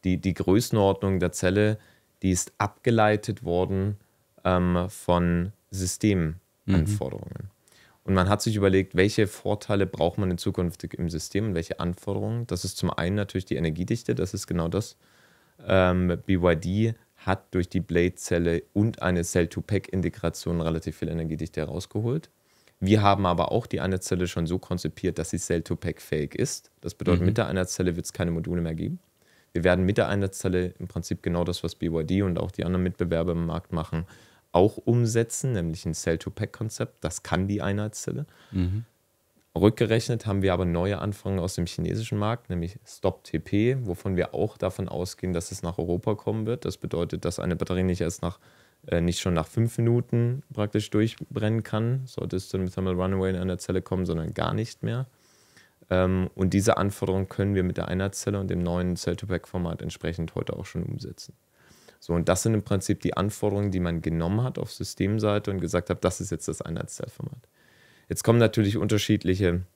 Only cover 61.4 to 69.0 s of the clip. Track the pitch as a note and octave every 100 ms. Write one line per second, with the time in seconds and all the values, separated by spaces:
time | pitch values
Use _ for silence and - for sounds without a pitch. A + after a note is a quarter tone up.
61.4 | _ _ _ - - _ - E2+ E2 F2+
62.4 | A2+ A2 - G2+ - G#2 F2+ - G2 -
63.4 | G#2 G2+ G2+ F#2 F2 E2+ D#2+ E2 E2 G#2
64.4 | A#2+ - - - G2 - F#2+ G#2+ G#2+ G#2
65.4 | G#2 G2 E2+ F2+ - F2+ F#2 - - E2
66.4 | - D#2 - E2 - - - - - -
67.4 | _ _ _ _ _ _ _ - - A#2
68.4 | A2+ - G2+ G2+ G#2 G#2+